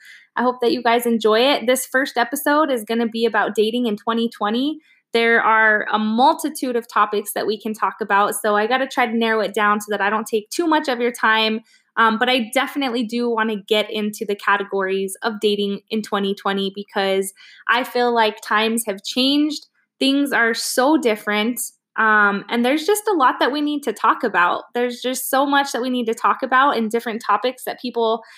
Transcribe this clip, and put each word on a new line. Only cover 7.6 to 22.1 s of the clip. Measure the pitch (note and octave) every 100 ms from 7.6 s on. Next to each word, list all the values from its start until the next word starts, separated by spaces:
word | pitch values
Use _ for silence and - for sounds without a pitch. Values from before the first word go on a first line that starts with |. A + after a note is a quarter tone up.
| A3
talk | G#3+ G3 -
about, | G#3 G3+ G#3 G#3+
so | A3 G#3
I | G#3+
gotta | B3+ C4
try | C4+ A#3+
to | A3+
narrow | A3+ A3
it | G3+
down | G#3+ G#3 G#3+
so | G#3+
that | G3+
I | G3
don't | G#3+ A3+
take | A3 G#3
too | - E4+
much | D#4 D4+
of | A#3+
your | A#3+
time. | A#3+ A3+ A3 A3 A3 - _ _ -
Um, | A3+ A3
but | B3
I | B3+ G#3+
definitely | C4 C4 D4 C4+ A#3
do | G#3+ A#3+ A#3+
wanna | A3+ A3 G#3+
get | G3+ G#3+ G#3
into | G#3+ G#3+ G#3 G3+
the | G3+
categories | - G3+ G3 G3 F#3+ F#3+ F#3+ -
of | - G#3+
dating | G#3+ G#3 G3+ G3+ -
in | A3
twenty | G#3+ G3+ G3 G3
twenty | G3+ G3 G3 G3
because | G3+ G#3 G3 F#3+ F#3+ - - - -
I | A#3 B3+
feel | B3 A#3+
like | A#3 A3 G#3
times | - G#3+ A3 A3+ A3
have | G3
changed. | - - C4 C#4+ D4+ D4 - _ _ -
Things | C4+ C#4 C#4+
are | A3 A3+
so | A#3 - - C4 D#4
different. | B3 G#3+ - G#3 G#3+ A#3+ - - _ -
Um, | A3